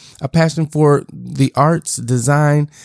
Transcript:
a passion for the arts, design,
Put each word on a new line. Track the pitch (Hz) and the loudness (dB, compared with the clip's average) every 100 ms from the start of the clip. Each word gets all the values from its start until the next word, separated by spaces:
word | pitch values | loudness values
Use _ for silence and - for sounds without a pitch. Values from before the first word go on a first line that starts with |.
| - - | -20 -12
a | 139 | -4
passion | 165 160 160 151 | 0 0 -2 -4
for | 151 151 143 - | 2 2 2 -2
the | 151 120 135 135 | -14 -10 -2 -2
arts, | - 147 160 - - | 2 0 0 -4 -8
design, | 117 123 120 143 147 147 147 - | -4 -2 0 2 2 0 -2 -8